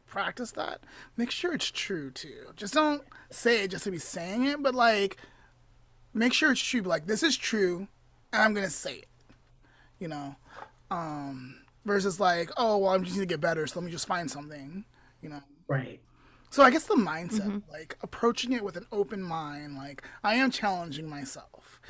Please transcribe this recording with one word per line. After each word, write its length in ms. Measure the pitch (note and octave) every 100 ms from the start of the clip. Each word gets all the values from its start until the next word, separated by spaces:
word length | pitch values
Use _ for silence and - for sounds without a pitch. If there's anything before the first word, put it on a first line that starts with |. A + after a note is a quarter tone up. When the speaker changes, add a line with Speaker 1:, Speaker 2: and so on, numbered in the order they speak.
| _
Speaker 1:
practice 460 | G3 - - A#3+
that, 300 | - - - - - - -
make 140 | A#3+
sure 220 | - F4+
it's 180 | C4+ -
true 400 | - - F3+ C#3
too. 340 | - D#3 - - -
Just 200 | G3+ D4+
don't 260 | D4+ C#4+ - - -
say 320 | - A#3 A3+
it 80 | G3
just 120 | F3 G3+
to 60 |
be 60 | E3+
saying 480 | - F3+ E3+ A3 C4+
it, 160 | D4
but, 140 | C#4 B3
like, 420 | A#3 G#3+ G3 - - - - _ _ - - _ -
make 200 | G#3+ B3
sure 180 | - D#4
it's 100 | B3
true. 220 | - B3
Be 60 | F3+
like, 180 | D#3+ D#3+
"This 160 | G#3+
is 120 | D#4 -
true, 500 | - G#3+ F#3 F3 G3 _ _ _ _
and 100 | A3
I'm 120 | A3
gonna 160 | G#3 F#3+
say 280 | - E3 B2
it," 100 | - _ - - _ _ _ _ - -
you 80 | E3+
know? 280 | D3 C#3 C#3 - - - _ -
Um, 680 | F3+ D#3+ D3 C#3 C3 B2+ - - _ G#3
versus 340 | G3+ G3 E3+
like, 320 | F#3 E3+ E3+ -
"Oh, 200 | A3+ G#3
well, 160 | F#3+
I'm 100 | F#3+
just 120 | F3+ F#3
gonna 100 | F#3
get 160 | D#3+
better, 260 | E3 E3 D3+
so 120 | F3+
let 60 | F3
me 60 |
just 160 | E3 -
find 220 | F3+ D#3
something," 560 | C#3+ D3 D3 C#3 F#3 - - - _
you 80 | D#3
know? 120 | D3 - - -
Speaker 2:
Right. 340 | C3+ B2 - - _ - - -
Speaker 1:
So 140 | C#4
I 80 | C4
guess 140 | D#4 -
the 100 | F4+
mindset, 460 | F3 D#3+ F3 G#3+ G3+
Speaker 3:
Mm-hmm. 100 | G3+ -
Speaker 1:
like, 280 | D#3 D#3+ -
approaching 520 | G3+ - A#3 A#3 B3
it 100 | B3
with 140 | G3+ F3
an 100 | -
open 300 | G#3 G3 G3+
mind, 540 | F3+ D#3+ D3+ C#3+ D3 C#3
like, 280 | C#3+ C#3 - -
I 120 | G#3 A#3
am 140 | C4
challenging 580 | - G#3 F3+ E3+ C#3+ D#3
myself. 720 | C#3+ C#3 C3+ - - - -